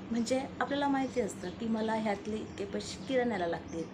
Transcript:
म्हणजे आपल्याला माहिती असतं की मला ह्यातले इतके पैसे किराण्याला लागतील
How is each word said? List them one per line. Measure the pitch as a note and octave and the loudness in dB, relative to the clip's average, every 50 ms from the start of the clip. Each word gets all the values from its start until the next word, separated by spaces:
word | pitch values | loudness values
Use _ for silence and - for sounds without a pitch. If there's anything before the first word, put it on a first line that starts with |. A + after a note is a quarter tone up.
| - - | -4 0
म्हणजे | A3+ A#3+ A3+ A3+ C4 C4 C4+ C4+ - - | 0 0 2 4 2 2 2 -2 -2 -2
आपल्याला | B3+ B3+ C#4 C#4+ C#4+ | 0 0 2 2 2
माहिती | C#4 C4+ C4+ C4+ B3+ - B3 | 4 4 2 2 0 0 0
असतं | A3 F3+ - - - F#3 | 0 0 -2 -6 -6 -6
की | F3+ - A#3 | -6 -4 0
मला | A3 A3 A3 A3 A3 A3 | 0 2 2 2 2 2
ह्यातले | A3 A3 A3 G3+ G3 - G#3 G#3+ | 2 2 0 0 0 -2 -4 -4
इतके | G#3+ - - - - G3 | -4 -4 -6 -6 -6 -4
पैसे | G3+ - G#3 G#3 - - - - | -4 -4 -4 -4 -6 -8 -6 -2
किराण्याला | - C4 B3 B3 A#3+ G#3+ F#3 F3 | 2 4 4 4 4 2 2 2
लागतील | E3+ E3 D#3+ - - D#3+ E3 D#3 - | 0 0 -2 -4 -6 -6 -4 -6 -6